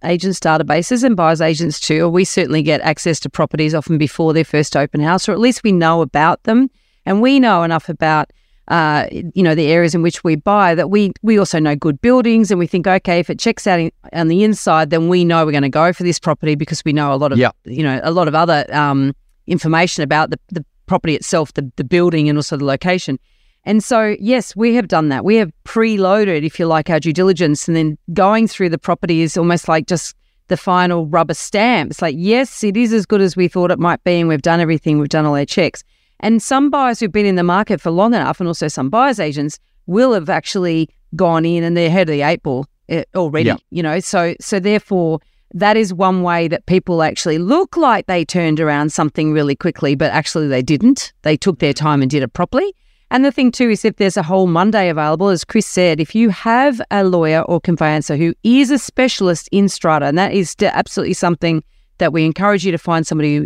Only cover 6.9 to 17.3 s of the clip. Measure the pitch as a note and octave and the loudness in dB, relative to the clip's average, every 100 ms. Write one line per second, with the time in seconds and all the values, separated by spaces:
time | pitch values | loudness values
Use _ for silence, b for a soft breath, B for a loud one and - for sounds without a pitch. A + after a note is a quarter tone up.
6.9 | _ - G3 B3 C#4 B3 F3+ E3 E3 - | _ -2 2 4 4 4 2 0 -2 -4
7.9 | D#3+ D#3+ D#3 C#3 _ _ _ - E3+ D#3 | -4 0 0 -2 _ _ _ -4 0 0
8.9 | D3 - - E3+ E3+ F3 D#3 D3 E3+ E3+ | 0 -4 -8 -6 0 2 2 2 2 2
9.9 | E3+ E3 - E3+ D#3 G3+ G#3 F#3 E3 D#3 | 0 -2 -2 -2 -2 0 2 2 2 0
10.9 | G#3 G3+ - G#3+ G#3 F#3+ E3 D3+ D3 D#3+ | 0 0 -2 0 2 2 0 0 0 -2
11.9 | D3 A#3+ B3+ A#3 A3+ G3+ F#3 E3+ F#3 F3+ | 0 2 4 4 2 2 0 0 -2 0
12.9 | F#3+ - F3 F3 D#3+ A#3 A3+ - E3+ E3 | 0 0 -2 -2 -2 -2 -2 0 0 -2
13.9 | - - - D#3+ F3 G#3+ G#3 - D#3+ D#3 | -8 -10 -2 0 2 2 0 0 0 2
14.9 | E3 E3 F3+ E3+ E3 D#3 C#3+ C#3 D3+ E3+ | 0 2 2 2 2 2 0 0 2 0
15.9 | F3 F3+ D#3 E3 D3 D#3 D3 D3+ D#3 D#3+ | 0 -2 -2 -2 -2 -2 -2 -4 -6 -2
16.9 | D3+ C#3+ C3+ D3 | -2 0 0 0